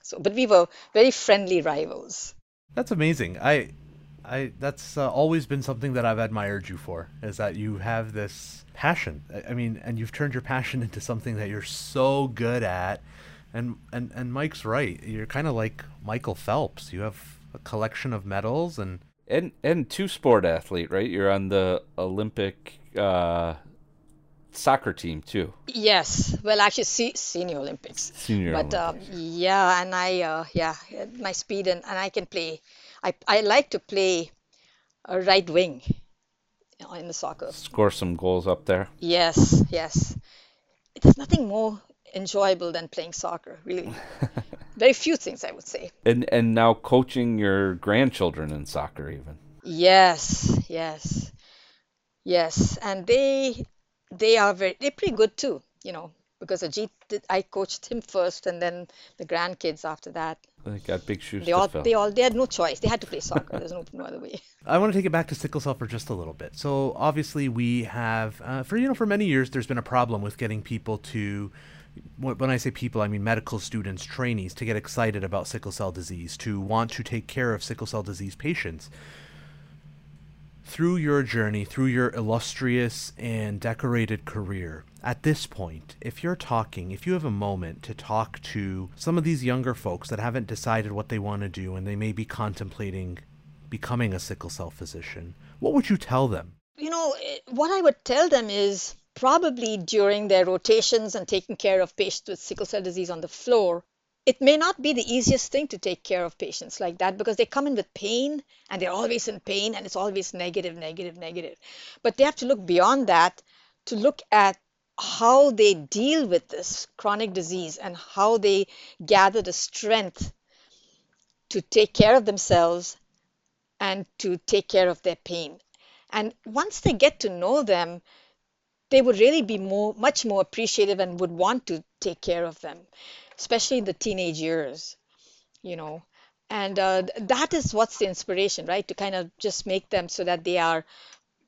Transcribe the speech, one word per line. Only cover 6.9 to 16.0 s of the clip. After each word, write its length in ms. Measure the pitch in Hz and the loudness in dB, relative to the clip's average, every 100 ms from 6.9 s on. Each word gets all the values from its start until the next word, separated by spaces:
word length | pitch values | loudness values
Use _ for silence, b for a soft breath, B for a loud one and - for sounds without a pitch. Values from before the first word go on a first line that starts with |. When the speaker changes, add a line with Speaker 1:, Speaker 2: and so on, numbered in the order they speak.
| 85 - 147 | -10 -12 -12
Speaker 2:
is 140 | 110 98 | -10 -6
that 180 | 104 95 | -4 -4
you 240 | 107 101 | -6 -6
have 340 | 107 113 110 | -4 -4 -4
this 520 | 107 104 - - - - - | -8 -8 -10 -18 -20 -20 -4
passion. 480 | 147 175 - 76 73 | -2 0 -4 -10 -12
I, 160 | 101 - | -14 -8
I 40 | 120 | -6
mean, 260 | 117 110 | -4 -6
and 140 | - 113 | -6 -6
you've 140 | 110 | -6
turned 240 | - 147 127 | -4 -4 -4
your 80 | |
passion 400 | - 131 120 131 | -4 -4 -4 -6
into 180 | 113 107 | -6 -8
something 360 | - 113 123 107 | -8 -6 -6 -6
that 120 | 101 | -6
you're 140 | 104 | -8
so 640 | - - - 131 131 139 135 | -10 -12 -6 0 2 2 0
good 340 | 113 117 123 | -2 -2 0
at. 400 | 104 90 92 101 - B B B B | -2 -2 -4 -6 -10 B B B B
And, 240 | 113 120 - - | -8 -8 -10 -12
and, 180 | 120 123 | -10 -10
and 200 | 123 123 | -8 -8
Mike's 320 | 131 156 156 110 | -4 -6 -6 -4
right. 360 | 123 120 - | -2 -2 -6
You're 240 | - 107 110 | -8 -8 -6
kinda 240 | 135 156 | -4 -2
like 360 | 117 110 - - - | -2 -4 -6 -16 -14